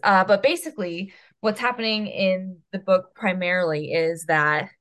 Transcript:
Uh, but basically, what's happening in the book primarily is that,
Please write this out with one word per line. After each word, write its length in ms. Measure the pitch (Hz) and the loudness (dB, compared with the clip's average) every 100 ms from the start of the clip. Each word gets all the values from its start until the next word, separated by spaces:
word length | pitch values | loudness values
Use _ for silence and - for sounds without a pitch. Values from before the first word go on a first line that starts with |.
Uh, 180 | - 190 | 2 4
but 200 | - 196 | 4 4
basically, 680 | 277 339 320 254 180 170 190 - _ _ | 4 0 -6 -8 -8 -8 -10 -14 _ _
what's 200 | 214 214 | -4 -2
happening 460 | 240 247 220 214 208 | -2 -2 -4 -4 -4
in 520 | - 190 185 185 175 _ | -2 0 0 -4 -14 _
the 60 | 190 | -8
book 360 | 190 185 - | 2 0 0
primarily 800 | - 208 185 180 185 170 151 151 | -6 -4 -2 0 0 0 -2 -2
is 320 | 165 160 165 165 | -2 -2 -2 0
that, 440 | 156 151 151 196 _ | 2 2 0 -4 _